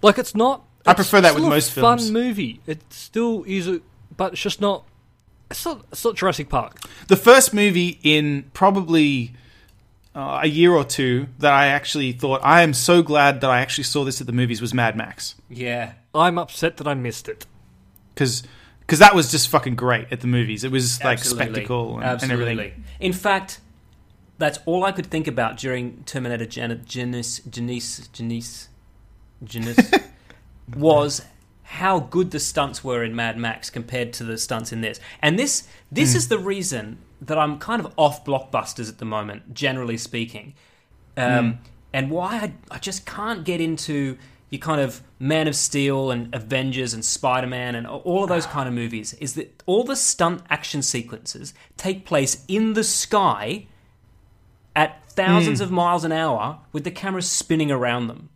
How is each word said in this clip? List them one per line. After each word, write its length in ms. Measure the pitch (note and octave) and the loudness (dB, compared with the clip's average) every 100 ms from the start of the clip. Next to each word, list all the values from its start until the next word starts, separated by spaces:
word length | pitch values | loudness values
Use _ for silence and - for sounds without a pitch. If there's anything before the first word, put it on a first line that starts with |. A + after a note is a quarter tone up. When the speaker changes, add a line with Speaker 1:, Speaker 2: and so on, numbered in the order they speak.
Speaker 1:
Like, 160 | G#3 G3+ | 6 6
it's 160 | B3 | 0
not, 300 | G#3 A#3+ C#4 _ _ - | 2 2 2 _ _ 4
Speaker 2:
I 60 | |
Speaker 1:
it's 60 | F3+ | 6
Speaker 2:
prefer 240 | F#3 G3+ | 8 8
that 100 | F#3 | 8
Speaker 1:
still 100 | D3 | 8
Speaker 2:
with 80 | D#4+ | 4
Speaker 1:
a 40 | - | 4
Speaker 2:
most 160 | - | 2
Speaker 1:
fun 260 | - A#3+ A#3+ | 4 4 6
Speaker 2:
films. 100 | A3+ | 2
Speaker 1:
movie. 480 | A3 B3 G#3 C3 A2 - | 0 0 -2 -6 -6 -10
It 160 | D#3 - | -10 -10
still 520 | - - A3 A#3 A3+ F#3 | -20 -8 -2 0 -2 -2
is, 220 | F#3+ F3 | -4 -2
a, 140 | F3 - _ - - | -4 -6 _ -20 -6
but 160 | F#3 | -4
it's 80 | F#3 | -4
just 180 | G3+ - | -6 -2
not, 220 | G3+ F#3+ - _ _ _ _ _ _ | -2 -2 -6 _ _ _ _ _ _
it's 120 | - | -8
not, 220 | - C4+ - | -8 -8 -12
it's 120 | - | -4
not 120 | A#3 G3+ | -4 0
Jurassic 340 | F#3+ E3 C#3+ | -2 -2 -2
Park. 300 | C3+ A2 - - - - | -4 -4 -12 -20 -20 2
Speaker 2:
The 100 | F#3+ | 4
first 360 | A3+ B3+ B3+ | 10 8 8
movie 460 | G#3 G#3 F3+ F3 - | 2 2 2 0 0
in 440 | D3+ D3+ D3 C#3+ C#3 | 2 4 2 -2 -6
probably, 800 | - G3 G3 E3+ E3 D3+ C3+ A#2 - - - _ _ _ _ _ D3+ | 2 2 2 2 4 4 2 -4 -10 -20 -20 _ _ _ _ _ -10
uh, 240 | C#3 C#3 | -6 -2
a 40 | D#3 | 0
year 240 | D3+ F3 | 4 6
or 100 | F3 | 6
two 440 | C3 - C3 B2 C#3+ - | 2 -2 0 0 -4 0
that 140 | C#3+ | 4
I 140 | C#3 C#3+ | 6 4
actually 440 | C#3+ - D#3 C3+ | 2 -2 -2 -2
thought, 300 | B2 C#3+ C3+ | -2 -2 0
"I 200 | C#3 E3 | 6 8
am 100 | E3+ | 8
so 280 | C3 - F3 | 4 6 6
glad 380 | E3 D3+ C#3+ C3+ | 6 6 4 4
that 80 | C3+ | 2
I 120 | B2 | 2
actually 240 | C3 - C3+ | 2 -4 -2
saw 180 | D3 | -2
this 160 | C3+ C3 | -2 -4
at 80 | B2 | -4
the 60 | |
movies," 260 | A#2+ B2+ A2+ | -2 0 -2
was 140 | A#2 | -4
Mad 240 | B2 A#2 A2 | 0 0 0
Max. 380 | A2+ - - - _ | -8 -10 -12 -14 _
Speaker 3:
Yeah. 440 | B2 B2 A#2+ A2+ - _ | -10 -6 -6 -6 -12 _
Speaker 1:
I'm 240 | D3+ E3+ F3 | 2 2 2
upset 400 | E3 - D#3+ - | -6 -2 -4 -2
that 100 | D3 | -4
I 80 | C#3 | -4
missed 340 | B2 A2+ - | -4 -8 -12
it. 160 | - - - - _ _ _ _ - | -14 -16 -20 -20 _ _ _ _ -2
Speaker 2:
'Cause, 280 | C3+ A#2 - - - - - | 0 0 -8 -20 -20 -20 -2
'cause 120 | D#3 | 8
that 160 | G3+ F#3+ | 8 8
was 160 | C3 | 2
just 160 | D#3 - | 0 2
fucking 280 | D3+ C3 A#2+ | 0 0 -2
great 320 | B2 A#2 A2 | 0 0 -2
at 80 | B2 | -6
the 80 | B2 | 0
movies. 380 | B2 A2 G#2+ B2+ | 0 0 -4 -2
It 60 | |
was, 300 | C3 B2 - | -2 -2 -2
like, 180 | C#3 A#2 | -2 -2
Speaker 3:
Absolutely. 260 | - A#2+ B2+ | -2 -2 -4
Speaker 2:
spectacle 480 | A2 G#2+ B2 A#2 A#2 | -4 -4 -4 -4 -4
and, 80 | |
and 80 | B2+ | -4
Speaker 3:
Absolutely. 400 | B2 C3 B2 A#2+ | -2 -2 -2 -2
Speaker 2:
everything. 320 | A2+ G2+ - - - | -4 -8 -12 -18 -6
Speaker 3:
In 140 | F#3 | -4
fact, 480 | F3+ G#3 F#3+ F#3+ - _ - _ _ _ _ _ _ | -2 0 0 -2 -16 _ -20 _ _ _ _ _ _
that's 220 | D3+ - - | -2 -2 -2
all 180 | F3 | 0
I 80 | F#3+ | 0
could 140 | F#3+ - | -2 -6
think 220 | D#3+ D#3+ | -4 -4
about 280 | B2 A2+ A2+ | -2 -2 -4
during 460 | C3+ B2+ B2 - - | -6 -6 -6 -12 -10
Terminator 400 | C#3 B2 A#2 A2+ | -8 -6 -6 -8
Gen-, 380 | - A#2+ A#2 - | -8 -8 -8 -10
Genis-, 540 | B2 B2 A#2+ A#2 - - | -8 -6 -6 -8 -10 -12
Genis-, 600 | A2+ A#2+ B2 - - - | -10 -8 -8 -10 -12 -16
Genis-, 560 | - A#2 A#2 A#2 - - - _ _ - - - _ - | -10 -8 -6 -10 -16 -20 -20 _ _ -20 -20 -20 _ -14
Genis-, 580 | - A#2 A#2+ A#3 F#4 - - _ - | -8 0 4 6 4 0 -20 _ -20
Speaker 2:
<laughs> 400 | - - - B2 | -20 -20 -14 0
Speaker 3:
was 460 | D3+ D3 D3 C#3+ - _ _ _ | 6 6 4 -2 -10 _ _ _
how 360 | - - F#3 F#3+ | -18 -4 0 0
good 320 | B2 E3+ F3+ | 0 0 0
the 80 | D#3 | -2
stunts 440 | - - C#3 - | -4 -2 -2 -4
were 180 | C3+ B2 | -6 -4
in 120 | A#2 A#2 | -4 -4
Mad 220 | A#2 A2+ | -4 -4
Max 320 | A#2 A2+ - | -6 -6 -10
compared 420 | B2 A#2 B2+ A#2+ | -12 -8 -6 -6
to 100 | - A#2 | -8 -10
the 120 | A2+ | -8
stunts 360 | - A#2 A2+ | -6 -6 -6
in 80 | A2+ | -6
this. 180 | A2 G2+ - - | -6 -8 -16 -2
And 180 | D3+ F3 | 0 0
this, 280 | C#4 - - - _ | 0 -2 -6 -20 _
this 200 | C#3+ D4+ | 0 2
Speaker 2:
Hmm. 60 | B2 | 2
Speaker 3:
is 100 | - | 2
the 100 | G#3+ | -2
reason 580 | F#3 G3 F#3 B2 G#2 A2+ - _ | -2 -4 -6 -8 -10 -16 -20 _
that 160 | - D#3 | -4 0
I'm 220 | D3+ D3 | 0 -2
kind 200 | - A#3 | -6 -6
of 100 | E3+ - | -4 2
off 280 | D3+ - - | 2 2 -4
blockbusters 640 | C3+ C3 B2+ - - A2 | -4 -2 -6 -6 -10 -12
at 80 | - | -10
the 80 | A2+ | -8
moment, 480 | G#2+ G#2 G#2 - | -6 -6 -12 -16
generally 440 | A#2 C#3 C3 A#2+ A#2 | -4 -4 -2 -6 -6
speaking. 560 | - A#2+ A2+ A2 A2+ - _ _ _ _ _ - | -6 -8 -8 -10 -20 -20 _ _ _ _ _ -4
Um, 380 | B2 B2 A#2+ | 0 2 2
Speaker 2:
Hmm. 40 | A#2+ - - _ | -2 -12 -20 _
Speaker 3:
and 160 | C3+ C3+ | -6 -4
why 260 | D#3+ F3+ A3+ | -4 -4 -4
I, 160 | G#3 C#3+ - | -6 -10 -18
I 60 | - | -12
just 260 | - F#3+ - | -10 -10 -12
can't 380 | - G#3+ A3 | -10 -8 -6
get 180 | D#3 F3 | -4 -2
into 560 | E3 D#3+ - D3 C#3 C3 - _ _ | -2 -4 -4 -2 -2 -6 -14 _ _
your 100 | C#3 | -10
kind 220 | D#3+ D#3 | -2 0
of 200 | C3+ - - _ | 0 -4 -20 _
Man 280 | C3 D#3 D#3 | -2 0 0
of 80 | C#3+ | -2
Steel 560 | - D3 C#3 C3+ C3+ | -2 0 0 0 -2
and 220 | B2 A#2 A#2+ | -4 -6 -10
Avengers 580 | A2 C3 C3 B2+ B2+ | -4 -4 -2 -4 -4
and 120 | A2+ A2 | -4 -6
Spider-Man 680 | - C3+ B2+ B2+ B2+ B2 A#2+ | -2 0 0 -2 -6 -6 -8
and 120 | A#2 | -8
all 360 | C#3 F3 F3+ | -10 -2 0
of 60 | G3 | 0
those 160 | F3 D#3+ | 0 -2
kind 200 | D3 C3 | -4 -4
of 60 | |
movies 400 | A#2+ A#2 A2+ G#2+ | -4 -4 -6 -10
is 220 | - C#3+ D3+ | -10 -10 -8
that 280 | - _ - | -12 _ 0
all 180 | G3 A#3+ | 0 2
the 100 | C4+ | -2
stunt 460 | - - E3+ F3 - | -2 2 0 0 -4
action 320 | E3 - D3 | -4 -4 -4
sequences 720 | C3 B2 A#2 A2+ - - C#3+ - _ - | -4 -4 -8 -14 -14 -14 -16 -20 _ -10
take 280 | F#3 F#3+ - | -6 -6 -2
place 380 | D#3 C3+ - - | 0 0 -4 -4
in 240 | G3 A3 | 0 0
the 100 | A3 | 0
sky 840 | A3 - - G#3+ F#3 G#2 G#2+ G3 - _ _ _ _ _ _ _ _ _ _ D3 | 0 -2 0 2 2 0 -4 -8 -10 _ _ _ _ _ _ _ _ _ _ 0
at 260 | D#3 - - | 0 -2 -10
thousands 500 | - F#3 F3 E3 C#3 | -2 4 4 4 0
Speaker 2:
Hmm. 40 | F#3+ | -2
Speaker 3:
of 60 | |
miles 320 | F3+ F3 F3 | 0 2 2
an 80 | D#3+ | 0
hour 460 | D#3+ D#3+ A#2 A2 D#3 - | 0 0 0 -4 -8 -10
with 100 | D3+ | -8
the 80 | C#3+ | -8
camera 300 | F3+ G3 F#3+ | -8 -6 -6
spinning 500 | F3+ - - D#3+ D3+ | -4 -4 0 0 2
around 360 | C3+ B2 A#2+ A#2 | 0 0 -2 -4
them. 220 | - - | -10 -20